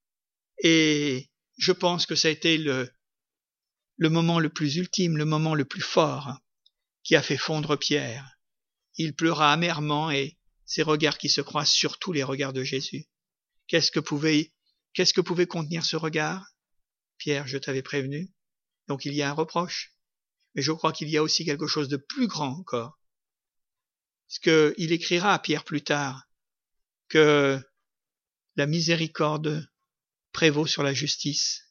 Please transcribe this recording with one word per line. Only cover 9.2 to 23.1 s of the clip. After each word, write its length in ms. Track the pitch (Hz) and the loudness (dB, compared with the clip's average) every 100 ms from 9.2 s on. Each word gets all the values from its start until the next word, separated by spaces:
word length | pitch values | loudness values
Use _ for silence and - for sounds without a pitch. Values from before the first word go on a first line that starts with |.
| 165 156 147 | 0 4 4
amèrement 580 | 160 170 151 151 147 160 | 4 0 -2 -2 -2 0
et 280 | 139 139 _ _ _ - | -2 -4 _ _ _ -10
ces 160 | - | -2
regards 360 | 156 151 151 - | 0 2 2 0
qui 100 | - | -2
se 120 | - | -2
croisent, 300 | - 147 151 | -2 -2 2
surtout 420 | - - - - | 2 0 -4 -4
les 100 | 147 | -4
regards 300 | 131 139 143 | -2 -4 -4
de 100 | 131 | -4
Jésus. 440 | 131 135 - 139 - _ _ _ _ _ - | -4 -4 -6 -10 -14 _ _ _ _ _ -2
Qu'est-ce 240 | 165 - | 0 2
que 100 | 175 | -2
pouvait, 520 | - 147 156 151 156 _ _ _ _ | -2 -2 2 2 0 _ _ _ _
qu'est-ce 200 | - 185 | 0 2
que 80 | 190 | 2
pouvait 280 | 180 175 175 | 0 0 0
contenir 360 | 170 156 165 | -2 -4 -4
ce 120 | - 160 | -4 -4
regard ? « 500 | 156 156 156 190 - _ _ _ _ _ _ _ | -2 -2 -4 -6 -12 _ _ _ _ _ _ _
Pierre, 280 | 151 143 131 | -4 -4 -4
je 120 | 135 | -8
t'avais 240 | - 135 | -4 -6
prévenu. » 500 | - 147 135 147 190 _ _ _ _ _ - | -4 -4 -4 -6 -8 _ _ _ _ _ -8
Donc 160 | 139 | -6
il 100 | 143 | -4
y 80 | 143 | -2
a 80 | 143 | -2
un 40 | |
reproche. 600 | 147 156 170 175 - - _ _ _ _ _ _ | -2 -2 -2 -4 -8 -12 _ _ _ _ _ _
Mais 80 | - | -4
je 100 | 139 | -4
crois 200 | 160 156 | -2 -2
qu'il 160 | 151 151 | -4 -2
y 80 | 151 | 0
a 60 | |
aussi 220 | 156 - | 0 0
quelque 240 | 160 147 151 | -2 -4 -4
chose 200 | 156 139 | -4 -2
de 80 | 139 | -6
plus 300 | - 277 226 | -6 -4 -2
grand 220 | 147 139 | -2 -6
encore. 500 | 156 185 120 120 _ _ | -6 -6 -6 -6 _ _